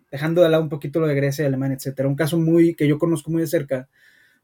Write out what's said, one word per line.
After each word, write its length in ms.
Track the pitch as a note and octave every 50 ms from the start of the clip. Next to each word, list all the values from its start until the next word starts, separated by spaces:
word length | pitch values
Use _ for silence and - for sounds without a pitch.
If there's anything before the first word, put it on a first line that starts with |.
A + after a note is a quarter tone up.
| _ -
dejando 300 | C#3+ C#3 C#3+ D#3+ E3 F3
de 80 | E3+ D#3+
lado 140 | D#3+ D#3+ D#3+
un 60 | D3
poquito 300 | D#3+ C#3 - C#3+ C#3+ E3
lo 80 | D#3+
de 80 | D3+ C#3+
Grecia 280 | C#3 C#3 C#3 C#3 D#3+ D3+
y 40 |
Alemania, 300 | C#3 C3 C3 C3+ C3+ C3
etcétera, 320 | - - C#3 - - C3+ C#3
un 60 | C#3
caso 220 | C#3 D#3+ C#3+ E3+
muy, 360 | E3 E3 D#3+ E3 E3+ E3 E3+ E3
que 120 | - D3+
yo 100 | D3 D3+
conozco 340 | D3+ E3+ E3+ E3 - - D#3
muy 100 | E3 E3
de 60 | D#3+
cerca, 400 | C#3+ E3+ D#3 C#3 - C3 B2+ C3+ _ _ _ _ _ _ _ _ _ _ _